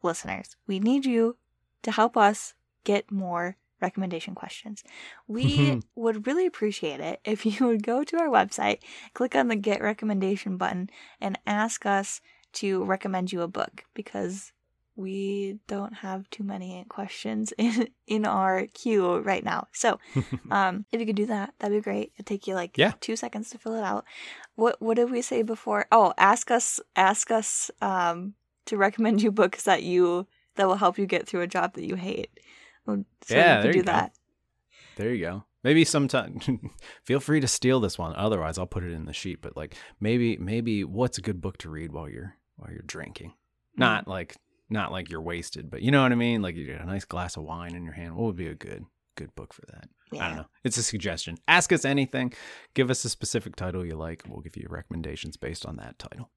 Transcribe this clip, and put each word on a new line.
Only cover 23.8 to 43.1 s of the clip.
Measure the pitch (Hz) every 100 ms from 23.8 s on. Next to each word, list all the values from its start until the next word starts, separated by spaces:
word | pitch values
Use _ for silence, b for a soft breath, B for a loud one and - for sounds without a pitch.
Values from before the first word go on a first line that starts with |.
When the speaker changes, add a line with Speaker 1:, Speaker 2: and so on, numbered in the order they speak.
Speaker 1:
out. | 202 202 - B B B B -
What, | 226 -
what | 220 226
did | 240
we | 254
say | 247 247
before? | 220 226 - 208 -
Oh, | 226 190 -
ask | 190 214 -
us, | 240 - - - -
ask | 185 214 -
us, | 226 214 - - -
um, | 202 190 175 170 185 202 _ _ -
to | 208
recommend | 196 208 220 214
you | 214
books | 208 180 -
that | - 180
you, | - 180 180 175 190 _ _ -
that | 196
will | 190
help | 202 196
you | 196
get | 180 -
through | 180
a | 175
job | 180 175 -
that | -
you | 185
hate. | 180 - - _ B B B B -
Well, | 101 98 _
so | - 120
Speaker 2:
Yeah, | 170 123
Speaker 1:
you |
could | 110
Speaker 2:
there |
Speaker 1:
do | 180
Speaker 2:
you | 180
go. |
Speaker 1:
that. | 165 185 _ _ _ _ _ _ B B -
Speaker 2:
There | 104
you | 120 85
go. | 95 - _
Maybe | 123 156 165
sometime, | 151 139 131 107 - - 254 104 B B
<laughs> | B
feel | - 135
free | 135 156
to | 131
steal | - 127 131
this | 107 -
one. | 82 82
Otherwise, | 104 104 80 80
I'll | 92
put | -
it | 87
in | 82 80
the |
sheet. | 76 98 85
But, | - -
like, | 76 - B B
maybe, | 107 120 117 107
maybe | 90 113 117 107
what's | 90 95 127 -
a |
good | 95 92
book | 92 -
to | 82
read | 78 80
while | 71 78
you're, | 53 92 - _ _
while | -
you're | 80 78
drinking? | - 80